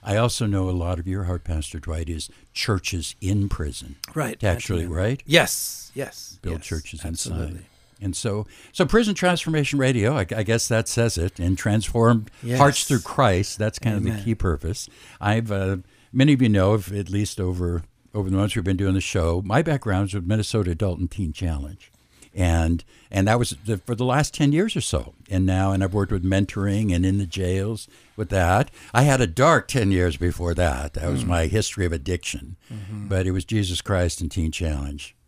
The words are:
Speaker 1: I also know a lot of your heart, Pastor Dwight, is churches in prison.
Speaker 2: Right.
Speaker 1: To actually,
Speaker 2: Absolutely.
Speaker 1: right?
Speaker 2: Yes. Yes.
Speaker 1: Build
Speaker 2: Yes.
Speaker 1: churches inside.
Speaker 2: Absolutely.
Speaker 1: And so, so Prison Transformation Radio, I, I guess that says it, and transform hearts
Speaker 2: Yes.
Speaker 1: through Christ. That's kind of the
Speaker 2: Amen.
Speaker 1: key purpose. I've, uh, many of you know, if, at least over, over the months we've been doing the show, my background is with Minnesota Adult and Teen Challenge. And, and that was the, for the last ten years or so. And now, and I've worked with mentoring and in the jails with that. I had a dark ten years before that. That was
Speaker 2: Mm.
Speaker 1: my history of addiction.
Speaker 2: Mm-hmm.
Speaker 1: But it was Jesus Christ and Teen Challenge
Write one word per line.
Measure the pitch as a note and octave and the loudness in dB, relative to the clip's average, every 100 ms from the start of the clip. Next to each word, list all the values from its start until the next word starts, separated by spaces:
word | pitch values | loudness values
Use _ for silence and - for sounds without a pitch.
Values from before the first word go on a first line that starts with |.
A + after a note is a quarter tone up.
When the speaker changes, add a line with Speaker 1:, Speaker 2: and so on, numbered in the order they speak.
Speaker 1:
I | - G#2 | 0 2
also | A#2+ - A2 | 2 0 0
know | G2 F#2 | 0 0
a | |
lot | F2+ E2+ F2 | -2 -2 -4
of | F2 | -4
your | F#2+ F2+ | -4 -4
heart, | F2+ | -4
Pastor | - D#2+ D2 D#2+ | -4 -6 -6 -10
Dwight, | D#2 D#2+ E2 | -8 -6 -6
is | D#2+ - - _ | -8 -10 -16 _
churches | - - G2 - F2+ D2+ - | -6 0 0 0 -6 -6 -6
in | F#2 G2+ G2+ | 0 0 0
prison. | - D2+ - F2 - - D#3 | -2 -4 -8 -14 -14 -10 -6
Speaker 2:
Right. | B2 - | -6 -2
Speaker 1:
To | G#2+ | 0
actually, | - - F2 | 0 0 -2
Speaker 2:
Absolutely. | F2 E2+ | -2 -2
Speaker 1:
right? | G2+ C3+ - | -2 -2 2
Speaker 2:
Yes. | D#3+ C3 - - - - C3 | 4 4 -2 -6 -10 -12 -10
Yes. | C3 - - E2+ | -10 -12 -20 -12
Speaker 1:
Build | F#2 E2 | -8 -8
Speaker 2:
Yes. | - | -6
Speaker 1:
churches | D#2+ - D#2 | -8 -8 -12
inside. | D#2+ E2 - | -8 -6 -6
Speaker 2:
Absolutely. | E2 D#2+ E2+ - _ _ _ | -4 -6 -8 -18 _ _ _
Speaker 1:
And | G2+ F2 | -8 -4
so, | A2+ G2+ G#2 - - | -4 -4 -6 -14 -12
so | - F3 | 0 4
Prison | A3 G#3+ F#3 | 4 4 2
Transformation | F#3 E3+ - D#3 C#3 C#3+ | 2 2 0 0 2 2
Radio, | C3 B2 G#2 C#3+ | 4 4 2 2
I, | F#2 A2 | 0 -2
I | |
guess | G#2+ A2+ - | 0 0 2
that | A2+ - | 0 0
says | - A#2 F2+ | 0 0 0
it, | E2+ - | -2 -2
and | F2 F#2 | 0 0
transform | A2 G#2+ - A#2 A2+ A#2 G#2+ - A#2+ B2 | 2 0 2 4 6 4 0 -12 -4 4
hearts | C#3+ - | 4 2
Speaker 2:
Yes. | - | 0
Speaker 1:
through | E3+ | -2
Christ. | - - B2 F2+ G2+ - | 0 2 4 4 0 -2
That's | G#2+ - | -4 -2
kind | A2+ G#2+ | -2 -2
of | |
the | A2+ | -2
Speaker 2:
Amen. | G#2+ | -2
Speaker 1:
key | G2+ A2 | -4 -2
purpose. | F#2+ D2+ D#2+ G2+ - - - - | 0 -2 -4 -6 -10 -18 -20 -6
I've, | G#2 A2+ A2+ | 0 0 0
uh, | G2+ F#2+ F#2+ - _ _ | -2 -2 -2 -8 _ _
many | C3 C#3+ | 4 4
of | C3+ | 6
you | B2 | 4
know, | G#2 F#2+ | 6 4
if, | A2 F#2 | 2 0
at | G2+ F#2+ | -8 -4
least | G2+ G#2 - | -2 -2 -2
over, | F#2 F2+ F2 F2 - _ _ | -4 -2 -2 -4 -6 _ _
over | G#2 F#2 | -6 0
the | F#2+ | 0
months | G2+ - | 0 0
we've | F#2 | 0
been | F#2 | 0
doing | G2 | 2
the | F#2+ | 0
show, | - G2 E2 E2+ F#2+ | 0 0 0 0 0
my | A#2+ | 0
background | D#3+ C#3+ A2 F#2 G2+ | 2 -2 0 0 0
is | G2+ | -2
with | F2 | 0
Minnesota | G#2+ G#2 A2+ F2+ | 0 0 0 0
Adult | E2 G2+ E2+ | 0 -2 -2
and | F2+ | -4
Teen | - F2 | -4 -6
Challenge. | - F2 D2+ C#2 F#2+ - _ _ _ - - | -4 -4 -4 -6 -14 -20 _ _ _ -14 0
And, | F2 E2 E2 E2+ - _ _ | 2 4 2 0 -4 _ _
and | G2 G2 | 0 2
that | A#2 | 2
was | A#2 - G#2 | 0 -4 -4
the, | G#2 | -6
for | - | -4
the | A2+ B2+ | -2 0
last | C3 D3+ | 2 0
ten | - C#3 | 2 2
years | D3+ G#3+ - | 4 0 -2
or | |
so. | - C#2 A#1 - - | -2 -4 -4 -16 -4
And | F#2 F#2 | 0 2
now, | F#2 G2 | 2 2
and | G2 | 2
I've | F#2+ | 0
worked | G2+ G2 | 0 0
with | G2+ F#2 | 0 2
mentoring | F#2+ G2 G#2 G2 G2+ G#2+ | 0 0 -2 0 0 2
and | F2 F#2 | 2 2
in | G2 | 0
the | F2+ | -2
jails | G2 F2+ F#2+ G2+ A2 - - _ - | -4 -2 -2 -2 -6 -12 -20 _ -10
with | G#2 | -2
that. | G2 F2 G2 B2+ - - | 2 4 4 2 -6 -2
I | A2+ | 2
had | D3 C3 | 4 4
a | G#2+ | 2
dark | E2 D3 D3 - | 4 4 4 2
ten | C3 G2+ | 0 2
years | F#2 F2+ C#2 | 4 2 2
before | F2 - F2 E2+ | -2 -2 -2 2
that. | E2+ C2 D2 - | 2 0 -6 -4
That | D2 | -2
was | C#2 | -2
Speaker 2:
Mm. | E2+ | 0
Speaker 1:
my | E2+ D#2+ | 0 2
history | G#2 - - F2 | 0 -2 -2 -2
of | |
addiction. | D#2+ C2+ F2+ - - - F#2 _ | -2 -4 -4 -4 -10 -12 -18 _
Speaker 2:
Mm-hmm. | A2 G2 G#2+ G2+ | -14 -12 -12 -2
Speaker 1:
But | F#2+ F#2 | 0 0
it | |
was | F#2 - | -2 0
Jesus | A2 F#2+ F2 | 0 0 -4
Christ | - F#2+ F2 - | 0 0 0 -2
and | D#2+ | -4
Teen | - D#2+ | -2 -2
Challenge | - E2 D2 C#2 D2 - _ | -2 -4 -2 -6 -10 -14 _